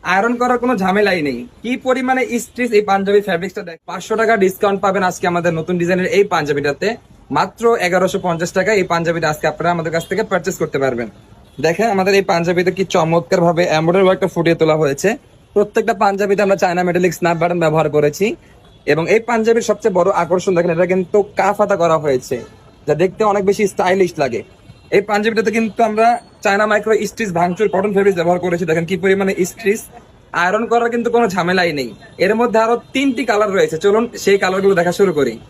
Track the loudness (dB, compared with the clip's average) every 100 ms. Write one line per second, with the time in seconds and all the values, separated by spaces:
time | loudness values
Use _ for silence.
0 | 0 0 0 0 0 0 0 -2 0 2
1 | 2 0 -2 -6 -10 -12 -8 -4 -2 -2
2 | 0 -2 0 -4 -6 -6 2 2 2 0
3 | 2 2 2 -4 -4 -8 -14 -16 -14 -12
4 | -4 0 2 2 2 2 -2 0 0 0
5 | -2 -2 -2 0 -2 -2 -2 -2 0 0
6 | 0 2 2 0 0 -2 -2 -2 -4 -4
7 | _ -20 _ -2 -2 0 0 2 0 0
8 | 0 -2 -4 -4 -2 -2 0 0 0 -2
9 | -2 -2 -2 -2 -4 -2 -2 -2 -2 -6
10 | -4 -4 -2 -2 -4 -6 -4 -2 -2 -2
11 | -8 -12 -20 -20 -20 -4 -2 0 0 0
12 | 2 2 2 0 0 0 0 -2 -2 0
13 | 2 0 0 2 2 2 2 2 2 4
14 | 4 2 0 0 0 2 2 2 0 0
15 | -2 -2 _ _ _ -2 0 0 -2 0
16 | 0 0 0 2 2 2 0 0 0 2
17 | 0 0 -2 0 0 0 2 2 2 2
18 | 0 0 -4 -4 -14 -20 -20 -12 -2 -2
19 | 2 0 0 0 2 0 0 -2 0 2
20 | 2 0 0 0 0 0 0 0 0 0
21 | 0 0 0 0 -2 0 0 2 2 2
22 | 0 -2 -2 -8 -10 -20 -20 _ -4 0
23 | 0 0 0 2 0 0 -2 0 0 2
24 | 0 0 -4 -4 -10 -20 -20 -20 -2 -2
25 | 0 -2 0 0 0 0 -4 0 0 4
26 | 2 2 -6 -6 -2 2 2 2 2 0
27 | 0 -6 -4 0 -2 0 0 0 0 2
28 | 2 2 0 0 0 -2 0 -2 -2 -2
29 | -2 0 -2 -2 -4 -2 -2 -2 -6 -20
30 | -20 -20 -8 -2 0 0 0 0 0 -2
31 | 0 0 0 0 -2 0 0 -2 -8 -10
32 | -20 -2 0 2 0 2 2 0 -4 -2
33 | -2 -2 -2 0 0 2 0 2 0 2
34 | -2 -4 0 2 2 2 2 2 0 2
35 | 0 2 -2 -4 -16